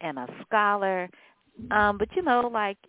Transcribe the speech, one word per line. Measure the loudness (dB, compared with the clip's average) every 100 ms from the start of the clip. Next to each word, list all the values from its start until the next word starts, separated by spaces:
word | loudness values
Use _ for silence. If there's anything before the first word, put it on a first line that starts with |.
and | -8 -8
a | -10 -14 -2
scholar. | 2 2 2 0 -2 -6 -12 _ _ _ -18 0
Um, | 2 4 2
but, | -2
you | 0
know, | 2 2 2
like, | -2 -4 -6